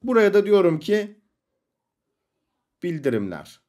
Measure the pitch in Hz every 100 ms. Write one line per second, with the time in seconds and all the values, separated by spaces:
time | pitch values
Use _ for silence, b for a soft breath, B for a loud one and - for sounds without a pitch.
0 | 247 233 202 202 196 202 175 156 160 208
1 | 208 - _ _ _ _ _ _ _ _
2 | _ _ _ _ _ _ _ _ 175 160
3 | 135 113 98 80 - _